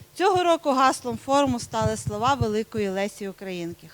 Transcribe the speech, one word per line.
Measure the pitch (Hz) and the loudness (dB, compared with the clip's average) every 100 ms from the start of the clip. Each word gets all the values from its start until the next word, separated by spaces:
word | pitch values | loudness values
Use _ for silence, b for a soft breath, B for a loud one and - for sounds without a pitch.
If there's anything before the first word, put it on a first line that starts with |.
| b - | b 0
Цього | 381 370 | 2 4
року | 349 330 302 | 2 2 2
гаслом | 262 262 262 247 226 - | 4 4 2 -6 -8 0
форуму | 277 277 240 | 2 2 0
стали | - 226 220 220 | -4 -2 0 -2
слова | - 208 240 | -4 -2 0
великої | 277 233 214 220 220 202 | 2 0 -2 -4 -4 -4
Лесі | 190 202 - 196 | -2 -4 -6 -12
Українки: | 185 196 180 170 170 160 | -10 -10 -6 -8 -10 -16